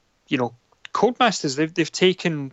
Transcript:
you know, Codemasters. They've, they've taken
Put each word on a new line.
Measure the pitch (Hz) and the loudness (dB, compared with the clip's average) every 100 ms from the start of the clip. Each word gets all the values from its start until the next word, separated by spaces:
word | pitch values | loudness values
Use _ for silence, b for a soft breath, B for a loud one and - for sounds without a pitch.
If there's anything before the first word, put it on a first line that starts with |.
| _ _ _ | _ _ _
you | 135 | -2
know, | 120 120 _ _ - | -2 -6 _ _ -8
Codemasters. | - 214 240 240 180 156 131 | 0 0 2 0 2 -4 -2
They've, | 160 | -4
they've | 170 156 | -2 -4
taken | - 180 180 175 151 135 | 2 2 2 -2 -4 -8